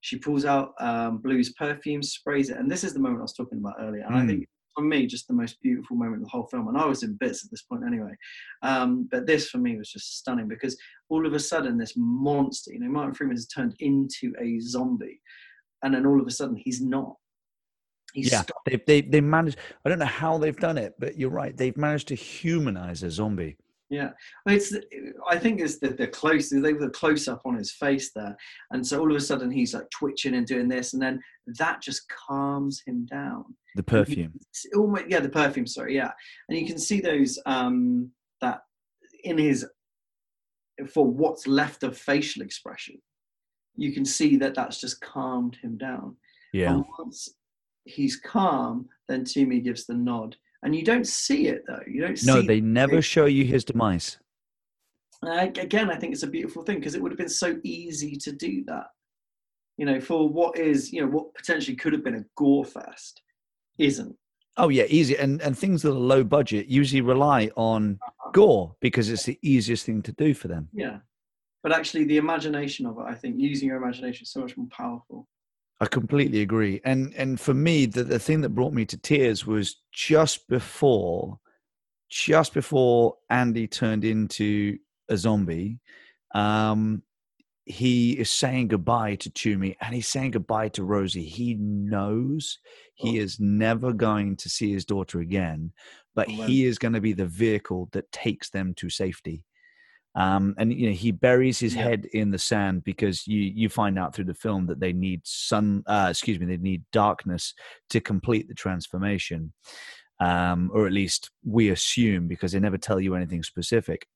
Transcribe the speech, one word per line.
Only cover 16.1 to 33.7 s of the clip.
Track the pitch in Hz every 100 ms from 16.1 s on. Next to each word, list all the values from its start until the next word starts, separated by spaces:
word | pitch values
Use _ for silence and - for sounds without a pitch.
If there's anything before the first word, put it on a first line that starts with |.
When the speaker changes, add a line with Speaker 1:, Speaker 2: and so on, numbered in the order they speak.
| 139
Speaker 1:
of | 123
a |
sudden, | 120 139 110
he's | - 123
not. | 131 135 - - _ _ _ _ _ _ _ _ -
He's | - 135
Speaker 2:
Yeah, | 120
Speaker 1:
stopped. | 92 - -
Speaker 2:
they, | 123 -
they, | 147
they | 139 151
managed, | 143 160 165 139 - -
I | -
don't | 175
know | 143
how | - 160 165
they've | 151 147
done | 165 160
it, | 101 -
but | 123 156
you're | 131
right. | - 139 135
They've | 131 127
managed | 147 147 -
to | 131
humanize | - - 170 165 143 95 90 85
a | 90
zombie. | 80 107 98 82 73 _ _ _
Speaker 1:
Yeah. | 143 139 - - - -
Well, | 202
it's, | 202 202 - - - - 180
I | 170
think | 233 208
it's | 156 -
the, | 135
the | 127 117
close, | - 156 156 139
they | 139 147
were | 151
the | 135
close | - 160 147 135
up | 120 131
on | 120
his | 104
face | - 143 135 135
there. | - 104 101 - - -
And | 127 123
so | 147
all | 160
of | 147
a |
sudden | 139 135 123
he's, | 131 120
like, | 110 -
twitching | - 147 139 139 123
and | 117
doing | 127 123
this. | 127 123
And | 131
then | 131 131 - _ - 233
that | 160 156
just | - 135 -
calms | - - 139 139 139 143 139 -
him | 123 120
down. | 139 139 - - - _